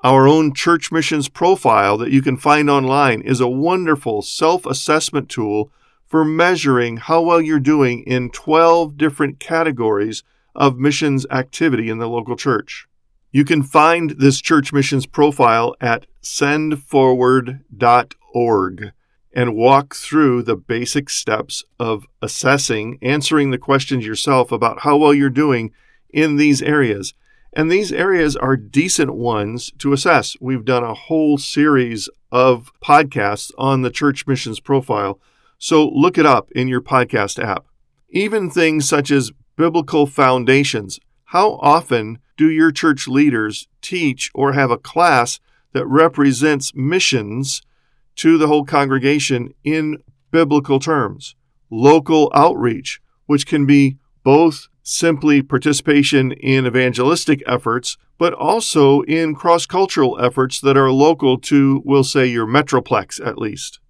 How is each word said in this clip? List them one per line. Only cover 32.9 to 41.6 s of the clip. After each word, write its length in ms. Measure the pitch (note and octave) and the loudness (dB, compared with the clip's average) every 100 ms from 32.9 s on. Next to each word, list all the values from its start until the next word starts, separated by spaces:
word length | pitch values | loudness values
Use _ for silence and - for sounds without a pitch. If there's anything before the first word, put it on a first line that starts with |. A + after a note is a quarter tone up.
| D3 D3 C3 G2+ G#2 - - | 4 4 -2 -4 -4 -10 -4
on 240 | C3+ C3+ | -2 0
the 80 | B2+ | -2
church 360 | - D3 C#3 - | -2 -2 -2 -4
missions 340 | C3 A2+ G#2+ | -6 -6 -12
profile, 600 | - C#3 - G#2+ G2 G2 _ _ _ _ | -2 -2 0 -4 -4 -8 _ _ _ _
so 300 | - D#3+ D3+ | 0 2 2
look 280 | C3+ E3+ F3 | 2 0 2
it 80 | |
up 260 | D#3 A#2+ - | 2 2 0
in 160 | - B2+ | -6 -4
your 120 | B2 | -4
podcast 640 | - C3+ A#2+ A2+ G2+ - | -2 -2 0 -2 -4 -6
app. 240 | G#2+ F#2+ - _ _ _ _ | -6 -6 -10 _ _ _ _
Even 400 | F3+ G3+ G#3+ F3+ | -4 -2 -2 -4
things 400 | D#3 D#3+ D#3 C#3+ | 0 0 0 0
such 220 | D3 C#3 | -2 0
as 220 | C#3+ A#2 - _ - | 0 -2 -8 _ -2
biblical 500 | E3 E3 D3+ D#3+ C#3+ | 0 0 -2 0 0
foundations. 920 | C#3+ C3 B2+ B2 C3+ C#3 A#2 G2 - _ _ | 2 2 2 2 2 2 -4 -8 -16 _ _
How 340 | _ F3 G#3 - | _ 0 0 0